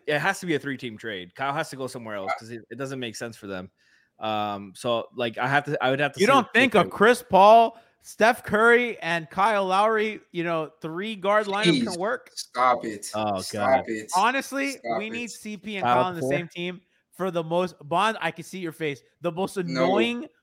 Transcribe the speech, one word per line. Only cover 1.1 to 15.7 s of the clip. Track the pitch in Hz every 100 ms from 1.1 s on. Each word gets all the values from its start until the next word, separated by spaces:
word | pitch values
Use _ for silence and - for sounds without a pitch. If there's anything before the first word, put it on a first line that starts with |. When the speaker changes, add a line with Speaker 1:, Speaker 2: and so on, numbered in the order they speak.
| 98 90 -
Speaker 1:
Kyle | 139
has | 143 151
to | 131
go | 131
somewhere | 135 113 104
else | 95 -
'cause | 113
it, | 117 107
it | 117
doesn't | 135 135
make | 120
sense | 104 120 110
for | 101
them. | 95 92 _ _ _ _ _
Um, | 110 107 104 101 101
so, | 92 123 117 -
like, | - 120 104
I | 127
have | 143 143
to, | 147
I | 127
would | 135
have | 143
to | -
Speaker 2:
You | 208
Speaker 1:
see |
Speaker 2:
don't | 277 220
Speaker 1:
what |
Speaker 2:
think | 220 262
Speaker 1:
they | 214
Speaker 2:
a |
Speaker 1:
do. | 160
Speaker 2:
Chris | - 208 247
Paul, | - 185 202 226 226 - _ _
Steph | - - 214 247
Curry, | - 208 226 240 240 202
and | 165 170 156
Kyle | - 202 208
Lowry, | 190 185 214 220 220 208 -
you | 175
know, | 170 165 151 _
three | 160 165 208
guard | 214 185 208 208
lineup | 196 208
Speaker 3:
Jeez. | 147
Speaker 2:
can | 117 175
work? | 196 247 -
Speaker 3:
Stop | - - 120 127 123
it. | 117 104 -
Speaker 1:
Oh, | 107 107 98
Speaker 3:
Stop | 95 110 101
Speaker 1:
God. | - -
Speaker 3:
it. | 110 110 180
Speaker 2:
Honestly, | 214 269 - 269 277
Speaker 3:
Stop | 262 233 220
Speaker 2:
we | 214
Speaker 3:
it. |
Speaker 2:
need | 226 240
C | - 214 214
P | 202